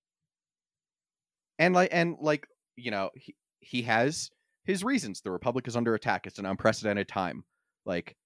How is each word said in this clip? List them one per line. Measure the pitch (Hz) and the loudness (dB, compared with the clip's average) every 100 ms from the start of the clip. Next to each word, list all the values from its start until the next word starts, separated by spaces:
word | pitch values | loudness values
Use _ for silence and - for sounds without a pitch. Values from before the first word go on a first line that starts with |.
| _ _ _ _ _ _ _ _ _ _ _ _ _ _ _ - | _ _ _ _ _ _ _ _ _ _ _ _ _ _ _ 0
and, | 170 | 4
like, | 180 185 | 4 4
and, | 170 170 131 | 2 0 0
like, | 151 151 - _ _ - | 0 0 -2 _ _ -12
you | 120 | -4
know, | 101 98 - | -2 -2 -6
he, | - - _ _ | -18 -20 _ _
he | - 123 | -6 -2
has | 117 113 131 160 - _ _ _ | 2 4 2 -2 -8 _ _ _
his | - 190 | -4 -2
reasons. | 220 269 117 90 | 0 -2 -2 -6
The | 101 | -6
Republic | 90 120 127 127 | -4 -2 -2 -2
is | 117 | 0
under | 117 107 | 2 2
attack. | 117 92 95 | 0 -2 -4
It's | - | -8
an | 98 | -6
unprecedented | 95 113 107 107 101 95 | 2 2 2 0 0 -2
time. | 101 90 58 - _ _ _ - | -2 -4 -4 -14 _ _ _ -6
Like, | 87 - - | -6 -6 -14